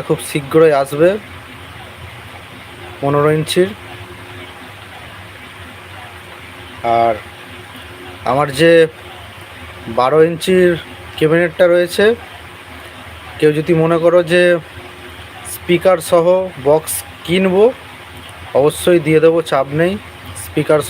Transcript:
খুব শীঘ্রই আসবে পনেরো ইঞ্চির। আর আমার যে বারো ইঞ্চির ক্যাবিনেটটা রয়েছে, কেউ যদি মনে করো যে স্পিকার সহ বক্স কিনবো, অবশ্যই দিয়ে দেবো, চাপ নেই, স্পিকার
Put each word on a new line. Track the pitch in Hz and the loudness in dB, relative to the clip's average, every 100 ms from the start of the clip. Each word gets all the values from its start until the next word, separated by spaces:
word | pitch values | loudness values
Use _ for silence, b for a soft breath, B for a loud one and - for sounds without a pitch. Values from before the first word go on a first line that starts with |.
| - | 0
খুব | 156 - | -4 -4
শীঘ্রই | 156 135 160 160 139 | -8 0 4 4 4
আসবে | 139 147 170 208 - - - - - - - - - - - - - - - - - - | 0 2 2 2 -8 -18 -18 -20 -20 -18 -20 -18 -18 -18 -18 -20 -20 -20 -20 -18 -18 -6
পনেরো | 139 143 147 156 | -2 2 2 0
ইঞ্চির। | 156 180 190 220 - - - - - 95 87 - - - - - - - - - - - - - - - - - - - - - - - 117 117 | 0 0 0 -2 -16 -18 -18 -18 -18 -18 -18 -18 -20 -20 -20 -18 -18 -18 -18 -18 -20 -18 -18 -18 -18 -18 -18 -18 -20 -20 -20 -18 -18 -8 0 2
আর | 117 107 - - - - - - - - - - 117 | 2 0 -6 -18 -18 -18 -18 -18 -18 -18 -18 -10 -2
আমার | 131 147 135 | 0 0 2
যে | 165 165 160 - - - - - - - - - - 113 | 4 6 4 -2 -20 -18 -20 -20 -20 -18 -18 -16 -8 0
বারো | 123 156 165 | 2 4 2
ইঞ্চির | 165 - 185 180 165 - - - - | 2 0 2 4 0 -6 -18 -16 -2
ক্যাবিনেটটা | 156 165 175 160 180 | 0 2 0 2 4
রয়েছে, | 175 175 - 208 233 - - - - - - - - - - - - | 4 0 2 2 0 -6 -18 -20 -20 -20 -20 -18 -18 -18 -18 -16 -2
কেউ | 151 151 | 0 0
যদি | 151 160 | 0 0
মনে | 165 170 | 2 2
করো | 170 175 165 | 4 4 2
যে | 175 180 170 - - - - - - - - - | 2 4 2 -2 -18 -18 -18 -20 -18 -20 -18 -14
স্পিকার | - - 170 185 175 - | -12 0 2 2 0 2
সহ | 175 170 185 185 151 131 | 2 4 2 0 -4 2
বক্স | 156 - - - - - | 2 0 -10 -10 -14 -2
কিনবো, | 185 190 185 226 - - - - - - - - 123 | 0 2 4 4 2 -14 -20 -20 -20 -20 -20 -4 2
অবশ্যই | 147 - 185 175 151 | 2 2 2 2 4
দিয়ে | 156 160 | 4 4
দেবো, | 165 160 | 4 0
চাপ | 147 143 151 | -2 0 0
নেই, | 170 208 - - - - | 0 -2 -10 -20 -18 -16
স্পিকার | - - 147 151 131 | -8 -4 2 2 2